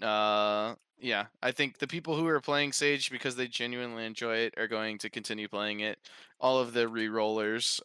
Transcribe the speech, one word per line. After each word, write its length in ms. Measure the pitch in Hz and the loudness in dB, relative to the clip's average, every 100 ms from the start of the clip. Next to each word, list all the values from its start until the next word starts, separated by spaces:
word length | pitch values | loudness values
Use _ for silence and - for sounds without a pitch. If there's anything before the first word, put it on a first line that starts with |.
uh, 760 | 110 107 107 104 104 104 110 113 _ _ | 0 4 4 4 4 2 -2 -6 _ _
yeah, 260 | 123 104 107 _ | -2 -2 -2 _
I 80 | 127 | -2
think 260 | 127 139 - | 0 -2 -2
the 80 | 139 | -6
people 280 | 170 160 156 | -4 -2 0
who 100 | 165 | 2
are 120 | 151 | 2
playing 300 | 139 143 143 | 2 0 2
Sage 400 | - 147 143 131 | 2 2 2 -2
because 240 | 127 135 123 | -4 -4 -2
they 120 | 127 | -4
genuinely 580 | - 120 123 123 113 113 | -2 -4 -4 -6 -6 -8
enjoy 320 | 110 117 113 | -4 0 0
it 160 | 113 - | 0 0
are 100 | 110 | -2
going 300 | 110 110 104 | 0 -2 -4
to 100 | 107 | -8
continue 380 | 113 107 107 104 | -8 -6 -6 -4
playing 340 | 101 104 104 | -4 -4 -2
it. 180 | 107 - - - - _ | -4 -6 -14 -20 -20 _
All 180 | 127 131 | 2 4
of 140 | 120 | 2
the 120 | 120 117 | 2 2
rerollers 920 | 113 110 110 107 110 107 113 117 - | 0 0 2 2 2 0 0 0 -2